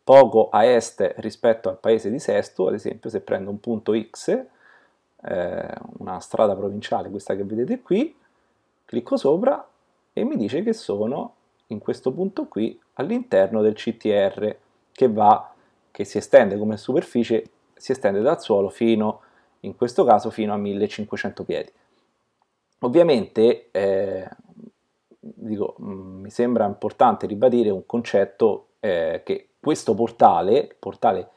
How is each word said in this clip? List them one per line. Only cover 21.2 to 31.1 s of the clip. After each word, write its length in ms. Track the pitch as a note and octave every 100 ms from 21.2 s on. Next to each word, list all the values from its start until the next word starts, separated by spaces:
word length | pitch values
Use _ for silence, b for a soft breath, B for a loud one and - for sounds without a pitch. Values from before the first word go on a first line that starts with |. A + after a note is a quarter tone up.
| G2+ -
piedi. 260 | F#2 D2+ - _ _ _ _ _ _ _ _ _ _ -
Ovviamente, 880 | B2+ D3+ E3+ B2 F#2+ - A2+ - -
eh, 580 | F#2+ G2 F#2+ G2 F#2+ - - _ - - _ _ _ _ _
dico, 580 | - - A2 G#2 G2+ -
mm, 380 | G2+ F#2+ F#2 F#2+
mi 80 | G2+
sembra 340 | - A#2+ A#2
importante 640 | G2+ G#2 G#2+ - B2 G2+ F#2+
ribadire 440 | G#2 B2+ A#2+ G#2+
un 160 | F#2+ -
concetto, 800 | A#2+ A#2 B2 A#2 - A2+ G2 _ -
eh, 420 | G#2+ F2 D#2+ E2
che 240 | - - _ _
questo 340 | C#3+ D3+ -
portale, 640 | G#2 A2+ - A2+ E2+ F#2 C3
il 180 | - -
portale 520 | G2+ - A#2